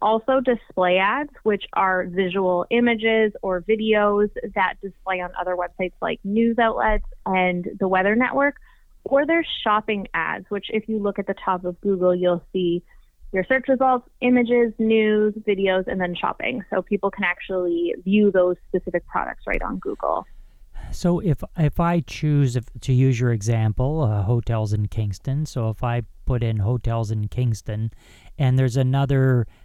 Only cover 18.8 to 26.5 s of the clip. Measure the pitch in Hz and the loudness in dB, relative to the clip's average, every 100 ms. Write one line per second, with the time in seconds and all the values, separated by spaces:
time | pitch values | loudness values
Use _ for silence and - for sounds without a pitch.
18.8 | - 175 - 185 62 - - 95 90 185 | -2 -6 -4 -6 -4 -8 -4 -4 -4 -6
19.8 | - - 71 90 - - - - - - | -6 -4 -2 -2 -4 -16 -20 -20 -16 -12
20.8 | - - 175 175 165 143 - - 147 - | -8 -2 0 0 0 -2 -4 0 0 2
21.8 | 170 175 - - 151 147 135 120 - - | 0 0 -2 -4 0 2 2 0 -6 -8
22.8 | - 127 131 117 123 113 104 113 110 104 | 0 4 4 2 0 0 0 0 2 0
23.8 | 131 160 123 104 98 120 - 113 107 104 | 0 0 0 0 0 0 0 -2 0 -2
24.8 | 101 - 104 98 - 143 156 123 113 107 | -2 -2 -4 -4 -4 -4 -4 -4 -4 -2
25.8 | 123 120 117 - - 120 117 | -2 -2 -6 -8 -2 0 0